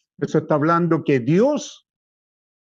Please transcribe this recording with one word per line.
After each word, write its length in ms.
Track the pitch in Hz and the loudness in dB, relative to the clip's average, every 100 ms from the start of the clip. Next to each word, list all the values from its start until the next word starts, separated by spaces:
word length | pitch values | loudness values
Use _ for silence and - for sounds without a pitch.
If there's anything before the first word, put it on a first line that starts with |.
| _ - | _ -10
Eso 200 | - 160 | -2 -2
está 180 | - 151 | 0 0
hablando 480 | 156 170 170 160 | 2 2 2 0
que 160 | 139 135 | 0 0
Dios 680 | 117 175 269 294 - - _ _ _ _ _ _ _ _ | 2 2 2 0 -6 -20 _ _ _ _ _ _ _ _